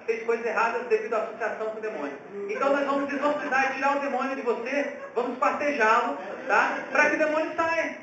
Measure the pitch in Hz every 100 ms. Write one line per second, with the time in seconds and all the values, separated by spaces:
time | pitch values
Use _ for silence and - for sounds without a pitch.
0 | - 226 233 233 233 208 233 240 240 214
1 | 220 226 220 - 214 214 220 220 214 202
2 | 190 - - 202 202 247 277 285 277 277
3 | 277 269 294 - 302 262 269 269 269 285
4 | 269 247 269 269 233 220 247 285 254 -
5 | - 220 262 - 277 269 294 247 220 233
6 | - - - - 175 214 262 - - 277
7 | 294 311 302 302 339 - 330 330 285 -